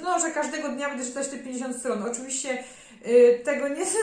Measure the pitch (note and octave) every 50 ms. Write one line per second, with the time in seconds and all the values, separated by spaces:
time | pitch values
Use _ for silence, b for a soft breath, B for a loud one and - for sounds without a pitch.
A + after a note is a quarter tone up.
0 | E4 F4+ F4+ E4+ D#4+ D#4 - D4 D4 B3+ D#4 D4+ D4 C#4 A#3+ C#4 C#4+ C#4+ C#4 B3
1 | B3 A#3+ - C#4 C4+ - C#4 A#3 - C4 B3+ A#3+ C4 B3+ A#3+ - - B3 G#3+ G#3
2 | A3 A#3 A#3 B3+ C4 C4+ C4 - - C4+ B3+ B3+ C4 B B B B B A3+ B
3 | - A3+ A#3+ B3 A#3+ A#3+ A#3+ A#3+ - D4 C#4 B3 C#4 C#4 C#4+ D#4+ F4+ - - A4